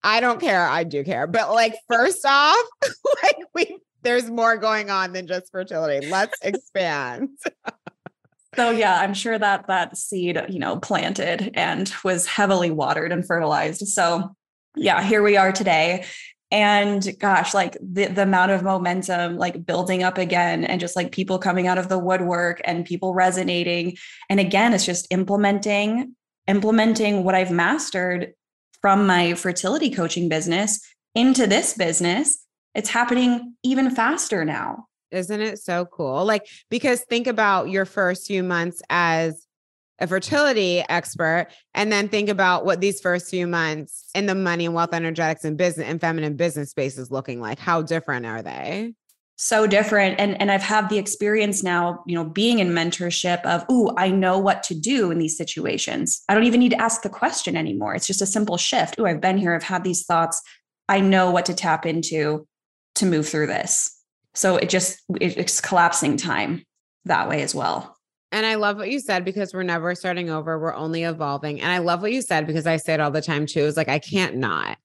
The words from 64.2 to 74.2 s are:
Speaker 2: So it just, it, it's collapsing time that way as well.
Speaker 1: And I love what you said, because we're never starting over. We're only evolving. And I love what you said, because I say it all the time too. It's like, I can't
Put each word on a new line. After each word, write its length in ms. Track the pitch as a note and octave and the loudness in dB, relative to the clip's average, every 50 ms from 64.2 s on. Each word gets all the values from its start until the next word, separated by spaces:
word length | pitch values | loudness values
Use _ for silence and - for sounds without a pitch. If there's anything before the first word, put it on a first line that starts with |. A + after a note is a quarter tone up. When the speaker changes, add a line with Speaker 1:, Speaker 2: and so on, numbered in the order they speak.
| _ _ _ | _ _ _
Speaker 2:
So 200 | - - G3 F#3 | -2 2 2 2
it 140 | F3 - F3 | 2 2 2
just, 320 | - F#3 F3+ - - - _ _ F#3 - | 0 0 0 -2 -6 -8 _ _ -4 -2
it, 160 | - F3+ - | -2 -2 -2
it's 240 | - F3+ - - - | -2 -4 -2 -2 -4
collapsing 560 | - - - F3+ E3+ E3+ E3+ - - C#3 C#3 | -2 0 4 4 4 4 4 0 0 0 -2
time 480 | - - F3+ B2+ D#2+ G#2 - E3 F3 - _ _ _ _ _ _ _ _ | -2 -2 -2 -2 -2 -2 -2 -4 -6 -8 _ _ _ _ _ _ _ _
that 220 | F3+ E3+ - F#2 - | -2 0 0 0 0
way 140 | D3+ D3+ | -2 -2
as 140 | C#3+ D3 - | -2 -4 -4
well. 420 | - C3 - - - - - - _ _ _ _ _ _ _ | -4 -2 -2 -2 -4 -6 -10 -20 _ _ _ _ _ _ _
Speaker 1:
And 140 | - G#3 A3 | -4 -2 0
I 80 | A3 A3 | 0 0
love 240 | G#3+ G#3 G#3 G#3 G#3 | 0 0 -2 -2 -2
what 140 | G#3 F#3+ | -4 -4
you 80 | B3+ C#4+ | -4 -6
said, 260 | A#3 - G3+ F3+ F3+ | -4 -2 -2 -2 -2
because 260 | F#3 F#3+ G#3 G3+ F#3 | -4 -4 -4 -6 -6
we're 120 | F#3+ F#3 F#3 | -4 -6 -4
never 320 | F3+ E3+ E3+ D#3+ F3 F3+ | -2 -2 -2 -2 -4 -4
starting 340 | F3 - F#3+ F3+ F3 F3+ E3+ | -4 -4 -6 -4 -4 -4 -4
over. 300 | D#3+ D#3 D3+ D#3+ E3 D#3+ | -4 -4 -4 -4 -4 -2
We're 160 | D#3 E3 - | -2 -4 -4
only 260 | - D3+ D#3+ D#3+ E3 E3 | -4 -4 -4 -2 -2 -2
evolving. 540 | E3 E3 E3 D#3 C#3+ C#3+ C#3 C#3+ D3+ D3 C3+ | -4 -4 -4 -4 -4 -4 -4 -4 -4 -6 -2
And 120 | - D#3+ | -2 0
I 80 | F3+ F3+ | 0 0
love 240 | E3+ F3 F3 F3 F#3+ | 2 0 0 0 0
what 80 | G#3+ | -2
you 100 | A#3+ C4+ | -2 -2
said, 240 | A#3+ - F#3 D#3+ D3+ | -2 0 0 0 0
because 220 | D#3 D#3 E3 D3+ E3+ | 0 -2 -2 0 0
I 100 | D#3+ D#3 | 0 0
say 160 | - - D#3+ | 0 -2 0
it 60 | D3+ | 0
all 100 | D#3 D3 | 0 0
the 100 | C#3 D#3 | 0 -2
time 280 | D3 - D#3+ C#3+ D3+ D3 | -2 -2 -2 -2 -2 -2
too. 140 | - E3 C#3+ | 0 0 0
It's 120 | D3+ D3 D#3 | 0 0 0
like, 120 | D#3+ - | -2 0
I 80 | C3+ D#3 | 0 -2
can't 380 | - - - G3 | -4 -2 -2 -2